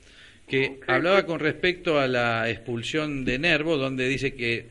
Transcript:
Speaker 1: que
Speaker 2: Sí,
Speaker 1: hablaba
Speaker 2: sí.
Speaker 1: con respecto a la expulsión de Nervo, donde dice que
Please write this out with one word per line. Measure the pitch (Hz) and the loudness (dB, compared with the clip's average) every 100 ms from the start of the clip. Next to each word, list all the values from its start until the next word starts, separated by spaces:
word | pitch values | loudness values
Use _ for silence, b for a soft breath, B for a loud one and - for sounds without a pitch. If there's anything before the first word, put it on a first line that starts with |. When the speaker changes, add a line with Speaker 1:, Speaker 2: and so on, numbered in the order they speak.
| B B B B - | B B B B -4
Speaker 1:
que | 135 135 | 0 0
Speaker 2:
Sí, | - - | -4 0
Speaker 1:
hablaba | 131 165 196 | 2 4 4
Speaker 2:
sí. | 180 | 2
Speaker 1:
con | 151 | -2
respecto | 151 139 180 180 175 147 | -2 0 0 0 0 2
a | 131 | 2
la | 123 117 113 113 | 2 2 2 0
expulsión | 107 - 117 117 156 151 139 | -4 -6 -6 -2 -4 -2 -4
de | 127 127 | -2 0
Nervo, | 170 151 160 147 | 2 2 2 0
donde | 135 131 127 | 0 0 0
dice | 131 135 127 | 0 -2 -2
que | 120 113 - | -2 -2 -6